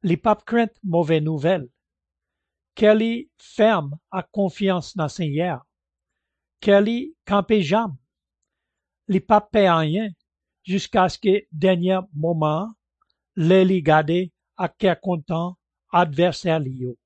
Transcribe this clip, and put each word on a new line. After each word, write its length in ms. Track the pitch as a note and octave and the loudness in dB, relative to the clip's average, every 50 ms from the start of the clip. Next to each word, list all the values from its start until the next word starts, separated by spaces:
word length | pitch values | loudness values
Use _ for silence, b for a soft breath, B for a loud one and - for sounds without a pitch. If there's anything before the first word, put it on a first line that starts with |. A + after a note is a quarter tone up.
| - | -4
Li 140 | F#3+ E3 | -4 -6
pa 180 | F3 _ A3+ G#3+ | -2 _ -2 -2
crainte 400 | - _ - A3+ A#3 A#3 A3+ _ _ - | -2 _ -4 -2 0 0 -2 _ _ -10
mauvaise 400 | G3 E3 E3+ E3+ D3 E3 D#3+ D3+ | -4 -2 -2 0 0 0 0 0
nouvelle. 460 | D#3 D#3+ D3+ C3 E3 F#3+ F3+ C3+ B2 _ _ _ _ _ _ _ _ _ _ _ _ _ _ _ _ _ _ _ _ _ | -2 -4 -2 -2 -2 -2 -2 -4 -10 _ _ _ _ _ _ _ _ _ _ _ _ _ _ _ _ _ _ _ _ _
Kè 160 | - A3+ G#3 G#3+ | 2 4 4 4
li 320 | A3 A3+ A3+ A#3 A#3 - _ _ _ | 4 2 -2 -4 -6 -8 _ _ _
ferme 600 | _ - - - A3 A3 A3 F#3 D3+ C#3+ C#3+ D#3+ _ _ | _ -20 -2 2 2 2 2 0 -2 -6 -10 -14 _ _
ak 200 | - F#3 F3 _ _ | -8 -8 -8 _ _
confiance 640 | G#3 G3+ F#3+ - - G#3 F#3+ F#3 F3+ - - - | -2 -2 -2 -2 -2 -2 0 0 -2 -4 -8 -6
dans 160 | G3 D#3+ C#3+ - | -6 -6 -6 -4
Seigneur. 480 | - F3 D3+ C#3 D3+ E3+ F3+ D#3+ A#2+ _ _ _ _ _ _ _ _ _ _ _ _ _ _ _ _ _ _ _ _ | -6 -6 -4 -2 -2 -2 -4 -4 -8 _ _ _ _ _ _ _ _ _ _ _ _ _ _ _ _ _ _ _ _
Kè 220 | - G#3 G3+ G3+ | 2 4 4 4
li 340 | G#3 G#3 A#3 A#3 C4 D#4 D#4+ _ _ - | 4 2 -2 -4 -6 -10 -14 _ _ -2
campe 320 | G3+ G3+ F#3+ _ A3 G#3+ F#3 | -2 -2 0 _ 0 0 2
jambe. 320 | C#3 F3 G#3+ A#3 G#3 D3 C3 _ _ _ _ _ _ _ _ _ _ _ _ _ _ _ _ _ _ _ _ _ | 0 0 -2 -2 -4 -8 -14 _ _ _ _ _ _ _ _ _ _ _ _ _ _ _ _ _ _ _ _ _
Li 140 | - G3+ F#3 | -2 -2 -2
pa 180 | - _ A3+ G#3 | 0 _ 2 2
pè 300 | G#3 _ - A3+ G3+ F#3 | 2 _ 0 2 4 4
anyen 420 | E3+ E3 D#3+ D3+ D#3 G3 A3 G#3 F3 _ _ _ _ _ _ _ _ _ _ | 4 2 0 0 -2 -4 -4 -6 -8 _ _ _ _ _ _ _ _ _ _
jusqu'à 440 | - F#3 G3 - - - A3+ F#3 F3+ | -4 -4 -4 -4 -2 0 2 2 2
ce 100 | - - | 0 -2
que 280 | - G#3 F#3+ G3+ - _ - | 0 0 0 0 0 _ -10
dernier 480 | D#3 C#3+ F#3 F#3 F3 E3+ F#3 F#3+ F#3+ F#3 - - | -2 0 0 2 2 0 0 -2 -2 -4 -8 -10
moment, 600 | D3 D3+ E3 F3 D#3+ D#3 D3+ D3+ D#3+ F#3+ A3+ A3 _ _ _ _ _ _ _ _ _ _ _ _ | -6 -4 -2 -2 0 -2 -2 -2 -2 -6 -8 -12 _ _ _ _ _ _ _ _ _ _ _ _
lè 260 | - E3 D#3+ F3+ F#3+ F#3+ | -2 2 4 4 6 6
li 160 | F#3 F#3+ F#3 D3+ | 4 2 0 2
gade 500 | D3+ D#3 D#3 D3+ D3 E3 F3 F#3 F3 _ _ _ _ _ | 2 2 2 2 0 -2 -2 -2 -6 _ _ _ _ _
ak 180 | _ F#3 F3 _ _ | _ -8 -8 _ _
kè 180 | - F#3 F3 - | 0 0 0 0
content 560 | _ G3 F3+ E3+ C#3+ _ F3 E3 E3+ F3 F3+ _ _ _ _ _ _ _ - | _ -4 -4 -4 -4 _ -6 -6 -4 -6 -10 _ _ _ _ _ _ _ 2
adversaire 640 | F3 F3 E3 C#3+ C3+ E3+ F3+ D3+ - - F#3 D#3+ D#3+ D3 | 2 2 2 2 0 0 0 0 -2 -2 -2 -2 -2 -2
li 100 | C3 C3 C3 B2+ | -6 -8 -8 -10
yo. 140 | B2 A#2+ _ _ | -10 -10 _ _